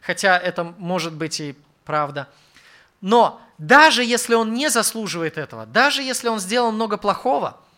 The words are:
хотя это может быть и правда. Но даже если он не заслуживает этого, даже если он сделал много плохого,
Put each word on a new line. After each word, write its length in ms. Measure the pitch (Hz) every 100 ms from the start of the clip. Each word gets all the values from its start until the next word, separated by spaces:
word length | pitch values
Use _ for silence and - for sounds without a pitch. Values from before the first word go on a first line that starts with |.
хотя 360 | - 175 196 180
это 260 | 175 175 170 175
может 340 | 175 180 160
быть 300 | 156 160 -
и 160 | 151 135 _ _
правда. 460 | - 151 143 139 135 _ _ _ _ - _ _
Но 400 | 190 233 180 - - -
даже 480 | 156 269 311 233 240
если 300 | 233 - 226
он 180 | 220
не 160 | 233 294
заслуживает 680 | 233 202 226 202 165 160 156
этого, 280 | 143 113 110
даже 360 | 139 277 277
если 280 | 262 254 233
он 100 | 220
сделал 320 | 185 240 233
много 240 | 214 226 208
плохого, 640 | 202 185 247 269 170 - _